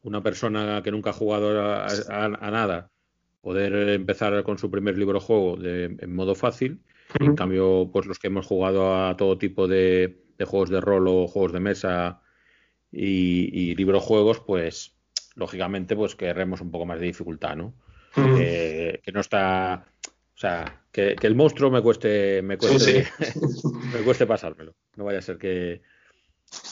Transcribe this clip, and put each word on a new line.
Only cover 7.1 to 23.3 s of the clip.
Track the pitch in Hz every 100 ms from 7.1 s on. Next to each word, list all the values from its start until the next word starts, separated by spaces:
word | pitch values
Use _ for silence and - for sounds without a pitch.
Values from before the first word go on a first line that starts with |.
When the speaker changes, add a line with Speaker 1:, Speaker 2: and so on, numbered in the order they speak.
| -
Speaker 1:
En | 139
Speaker 2:
Ujú. | 147
Speaker 1:
cambio, | 92 92 95 92 90
pues | 98 95
los | 90
que | 98
hemos | 98 -
jugado | 95 95 95 95 92 92
a | 90
todo | 98 95
tipo | 98 95 92
de, | 95 92 92 90 - _ _
de | 95
juegos | 98 90
de | 92
rol | 101 98 92
o | 92 87
juegos | 101 92
de | 90
mesa | 98 95 95 90 87 87 _ _ _ _ _ _ _
y, | 71 98 95 90 90 87 87 87
y | 85
librojuegos, | 95 98 - 110 104 113
pues, | - 95 82 - - _ _ - - -
lógicamente, | 92 95 90 98 90 107
pues | 104 -
querremos | 90 90 92 90
un | 87
poco | 82 85
más | 82
de | 87
dificultad, | 87 85 78 80 76
¿no? | 98 - - - _ -
Speaker 2:
Ujú. | 139 131
Speaker 1:
Eh, | 85 85 80 80 85 -
que | -
no | 98
está, | - 104 95 95 92 92 - _ - _ _ _
o |
sea, | 98 87 85 - _
que, | - 101 98
que | 110
el | 117
monstruo | 156 151 135
me | 127
cueste, | 110 - 110 104 98 98
me | 95 98
Speaker 2:
Sí, | 113
Speaker 1:
cueste, | 135 131 131 131
Speaker 2:
sí. | - 143